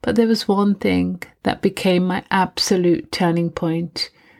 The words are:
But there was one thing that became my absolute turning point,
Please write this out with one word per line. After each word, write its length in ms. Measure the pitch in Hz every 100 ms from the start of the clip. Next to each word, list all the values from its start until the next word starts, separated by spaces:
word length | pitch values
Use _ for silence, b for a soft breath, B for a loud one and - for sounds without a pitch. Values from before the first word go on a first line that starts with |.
But 160 | - 208
there 100 | 226
was 220 | 220 -
one 260 | 196 202 196
thing 480 | 202 185 180 180 - _
that 180 | - -
became 440 | 196 196 190 180 185
my 200 | 185 -
absolute 800 | 190 180 - - 190 175 165 -
turning 420 | - 175 170 170
point, 580 | - 165 165 170 - - b b b